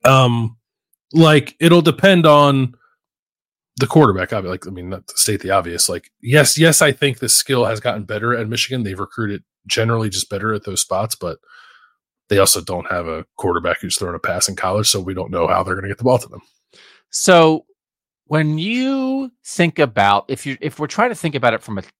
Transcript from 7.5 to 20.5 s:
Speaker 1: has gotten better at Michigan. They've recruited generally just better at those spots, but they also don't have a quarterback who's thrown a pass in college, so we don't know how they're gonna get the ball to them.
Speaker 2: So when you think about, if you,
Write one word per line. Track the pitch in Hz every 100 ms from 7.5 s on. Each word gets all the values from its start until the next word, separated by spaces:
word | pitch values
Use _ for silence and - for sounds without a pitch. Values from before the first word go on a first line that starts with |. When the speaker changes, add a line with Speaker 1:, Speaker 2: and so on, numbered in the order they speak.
| 131
Speaker 1:
has | 110 110
gotten | 123 107
better | 95 107 117
at | 120 110
Michigan. | 117 - 127
They've | 104 92
recruited | 98 - 107 101 _ _ -
generally | - 113 117 107
just | 95 -
better | 98 110
at | 104
those | 101 92
spots, | - 95 110
but | - 87 78 _ - _ _ _ _ _ _ _
they | 101
also | 95 92
don't | 80 90 -
have | 90 82
a | 80 - -
quarterback | 95 87 85 87
who's | 92 -
thrown | 90
a | 85
pass | - 87 -
in |
college, | 92 92 101 104
so | 101
we | 90
don't | 92 90
know | 90 85
how | 90
they're | 92
gonna | 92 98
get | 98
the |
ball | 123 127
to | -
them. | - _ _ _ _ - _ _
Speaker 2:
So | - - 175 160 156 _ _ _ _ _ _
when | _ 151 156 156
you | 190 247 262 269 262 269 262 _
think | - - 170 -
about, | 139 110 101 101 -
if | 131
you, | 139